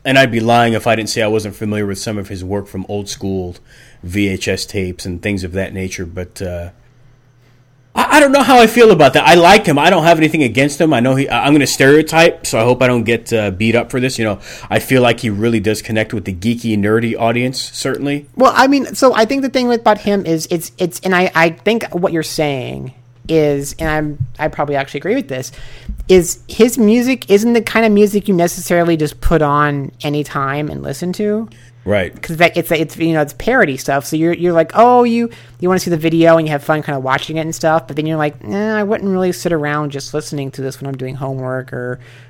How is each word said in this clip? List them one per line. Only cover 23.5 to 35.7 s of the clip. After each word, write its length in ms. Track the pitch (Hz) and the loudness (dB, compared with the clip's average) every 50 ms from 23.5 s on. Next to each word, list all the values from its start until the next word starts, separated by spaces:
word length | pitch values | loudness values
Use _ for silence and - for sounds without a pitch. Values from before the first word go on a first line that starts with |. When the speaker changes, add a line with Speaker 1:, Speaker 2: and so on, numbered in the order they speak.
| 143 143 139 143 - - | 0 -2 -4 -8 -8 -6
Speaker 2:
and 80 | 160 160 | -4 -2
I'm, 380 | 156 156 151 151 147 - - - - - | -2 -2 -2 -4 -4 -6 -8 -8 -6 -6
I 100 | 151 156 | -6 -6
probably 280 | - - 151 143 143 | -4 -4 -4 -2 -2
actually 220 | 139 135 135 - 143 | -4 -4 -6 -8 -8
agree 180 | 139 175 226 | -4 -4 -4
with 120 | 277 226 - | -4 -4 -6
this, 220 | 135 127 123 - - - - - - - - - - - - | -8 -8 -10 -10 -14 -18 -18 -18 -18 -16 -14 -14 -12 -4 0
is 340 | - 185 185 165 - - - - - | 4 4 4 4 2 -4 -10 -12 -6
his 300 | - - 220 254 240 277 | 0 2 2 2 4 2
music 500 | 220 208 220 247 240 254 269 247 - - | 2 4 4 2 2 0 -2 -2 0 2
isn't 240 | 196 202 220 240 233 | 2 2 4 2 0
the 80 | 233 | 0
kind 240 | 220 - - 226 226 | 0 0 0 2 2
of 40 | 220 | 4
music 380 | 208 202 208 202 202 202 190 - | 4 4 4 4 2 0 0 0
you 60 | 196 | 0
necessarily 600 | 170 175 175 - - 170 - 180 175 170 170 170 | 2 2 0 -2 -4 -4 -2 0 0 2 2 0
just 240 | 156 151 147 - - | 0 0 -4 -4 -2
put 220 | - - 170 160 | 0 2 2 2
on 480 | 156 143 143 147 147 147 143 143 139 - - - - | 2 2 2 0 0 0 -2 -4 -6 -10 -10 -8 -6
anytime 640 | 151 147 147 147 - - 147 139 135 139 147 151 147 | -4 -4 -4 -4 -6 -6 -6 -4 -4 -4 -4 -6 -6
and 140 | 76 69 | -8 -8
listen 300 | - 143 135 - 175 180 180 | -8 -8 -8 -6 -6 -6 -4
to. 340 | - 214 208 208 214 233 220 - - - - - - - | -4 -4 -4 -4 -4 -6 -10 -14 -20 -20 -20 -20 -10 -4
Speaker 1:
Right. 360 | 92 104 101 90 82 - - | -2 -2 0 -2 -4 -8 -12
Speaker 2:
'Cause 180 | - - 165 151 | -12 -8 0 2
that, 180 | 175 160 - | 2 2 2
it's, 160 | 175 160 - | 0 -2 0
it's, 240 | 170 151 160 151 - | 0 -2 -2 -4 -4
you 160 | - 165 165 | -4 -2 0
know, 100 | 165 156 | 0 0
it's 100 | 151 147 - | 0 -2 -4
parody 420 | - - 214 254 262 208 156 131 | -6 -2 0 2 2 2 0 -2
stuff. 300 | 135 - - 139 143 139 | -4 -4 -2 -2 -2 -2
So 100 | - - | -4 -2
you're, 160 | 156 160 170 | 0 0 0
you're 200 | 175 - 170 180 | 0 0 0 0
like, 200 | 170 165 165 165 - | 2 2 0 2 2
oh, 300 | 208 233 247 247 247 247 | 4 4 6 6 4 4
you, 260 | 240 233 233 233 233 - - - - - - | 2 0 -2 -2 -4 -8 -14 -20 -20 -10 -4
you 80 | 180 | -2
wanna 100 | 180 | 0